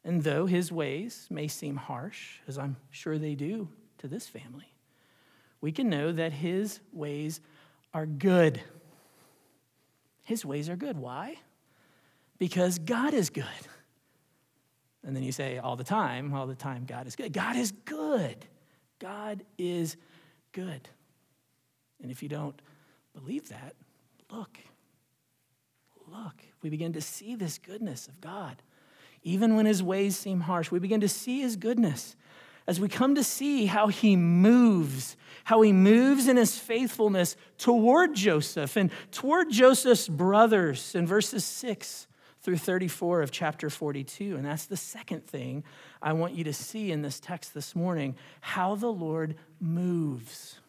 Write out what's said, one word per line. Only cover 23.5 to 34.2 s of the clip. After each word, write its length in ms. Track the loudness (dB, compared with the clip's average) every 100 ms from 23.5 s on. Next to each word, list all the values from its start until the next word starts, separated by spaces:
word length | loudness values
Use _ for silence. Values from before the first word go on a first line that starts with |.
| -18 -18 -20 _ _ _ _ _
look. 260 | -16 -16 -18 _ _ _ _ _ _ _ _ _ _ _ _ _ _ -20
Look. 360 | -16 -16 -16 _ _
We 80 | -10
begin 240 | -6 -6
to 80 | -8
see 340 | -10 -14 -12 -8
this 220 | -8 -8
goodness 500 | -14 -10 -8 -10 -14
of 140 | -18
God. 400 | -14 -12 -12 -14 _ _ _ _ -20 _
Even 320 | -4 2 4 6
when 100 | 4
his 180 | 4
ways 340 | 0 0 0 -2
seem 240 | -4 -4
harsh, 300 | 0 -2 0
we 80 | -2
begin 220 | 0 2
to 80 | 2
see 320 | -2 -4 -2
his 160 | -2 -2
goodness 580 | 0 2 2 0 -8 -20 _ -20 -20 -10 -4
as 140 | 0
we 80 | 0
come 280 | 2 4 4
to 80 |
see 420 | 2 -2 0 2 2
how 220 | 4 2
he 280 | 4 6
moves, 1000 | 6